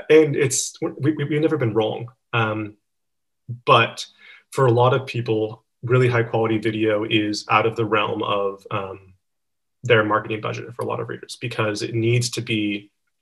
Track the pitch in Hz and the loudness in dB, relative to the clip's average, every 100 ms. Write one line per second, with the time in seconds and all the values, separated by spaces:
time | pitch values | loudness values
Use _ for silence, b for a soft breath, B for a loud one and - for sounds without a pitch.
0 | - 156 151 147 135 - - - 165 - | 6 6 6 2 0 -2 -6 -6 -8 -4
1 | 139 151 143 151 156 151 123 104 107 - | -2 -2 -2 0 0 0 0 0 0 -2
2 | 120 - _ 117 110 107 104 - _ _ | -10 -16 _ -2 0 -2 -8 -12 _ _
3 | _ _ _ _ - 120 - 120 113 - | _ _ _ _ -14 -6 4 4 4 -2
4 | - B B B B - 131 117 127 131 | -14 B B B B 0 4 6 4 2
5 | - 120 117 110 107 110 _ _ 113 127 | -2 -6 -2 -2 -2 -6 _ _ 0 2
6 | 127 117 117 113 110 110 113 107 107 104 | 2 2 0 0 0 0 -2 0 0 0
7 | 110 110 104 104 - 110 113 113 107 107 | 0 0 0 -4 0 0 2 0 0 0
8 | 107 104 110 101 98 98 - 107 95 95 | 0 -4 -2 -2 -2 -6 -8 -8 -8 -12
9 | 95 _ _ _ _ _ _ _ 117 113 | -18 _ _ _ _ _ _ _ 4 4
10 | 107 107 110 110 117 117 - - - - | 4 0 -2 -6 -6 -8 -10 -10 -6 -6
11 | 117 - - - 123 - 107 104 113 117 | -8 -10 -14 -10 -8 -2 -2 -2 -4 0
12 | 113 120 120 - 120 107 104 101 - _ | 2 2 0 -4 -4 -2 -2 -4 -8 _
13 | _ _ | _ _